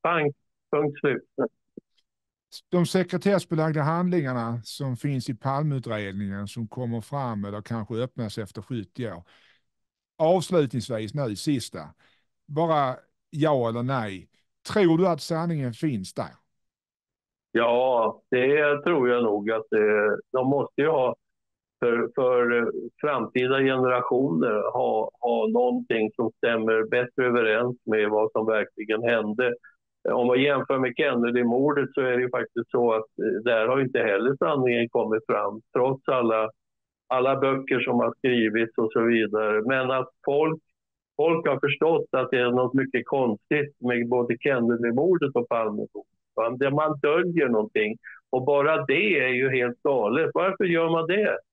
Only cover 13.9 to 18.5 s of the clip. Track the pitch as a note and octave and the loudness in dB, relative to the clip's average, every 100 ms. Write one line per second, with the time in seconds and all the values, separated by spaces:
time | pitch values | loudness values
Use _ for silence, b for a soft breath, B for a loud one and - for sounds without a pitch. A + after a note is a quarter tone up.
13.9 | C3+ G#2+ F#2+ E2 _ _ _ - G#3+ F#3 | -2 -4 -8 -16 _ _ _ -4 2 4
14.9 | D#3+ F#3 D#3+ - D#3+ E3+ D#3+ B2+ A2+ D#3+ | 4 2 0 -4 -4 -2 -2 -4 -4 -4
15.9 | A#2 F#2 - - - _ _ _ _ _ | -4 -8 -10 -10 -12 _ _ _ _ _
16.9 | _ _ _ _ _ _ A2+ A#2 A#2+ C3 | _ _ _ _ _ _ 0 2 2 2
17.9 | A#2+ A2 - _ B2 C3 | 2 0 -4 _ 0 4